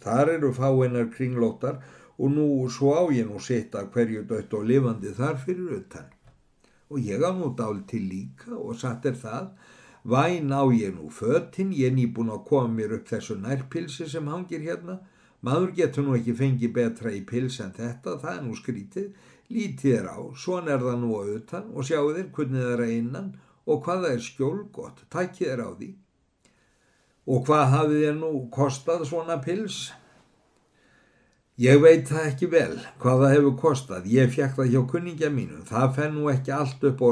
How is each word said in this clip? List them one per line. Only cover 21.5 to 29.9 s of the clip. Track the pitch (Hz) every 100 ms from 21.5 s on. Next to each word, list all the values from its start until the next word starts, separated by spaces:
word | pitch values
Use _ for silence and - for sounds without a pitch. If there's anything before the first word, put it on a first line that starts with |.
| 175 220
og | 143 135
sjáu | 156 147
þeir | 160 190
hvernig | 135 139 131 123
það |
er | 120
að | 117 117
innan | 117 151 196 - _ _ -
og | 147 151
hvað | 185
það | 175
er | 120 -
skjólgott, | - 135 190 202 - - - -
takið | 160 180 - 156
er | 127
á | 98 90
því." | 110 - _ _ _ _ _ _ _ _ _ _ _ _ -
"Og | 131 131
hvað | 151 131
hafið | 139 151 151
þér | 151 151
nú | 160 143 120
kostað | - 139 135 - 170 143
svona | 165 165 165
pils?" | 135 190 208 - -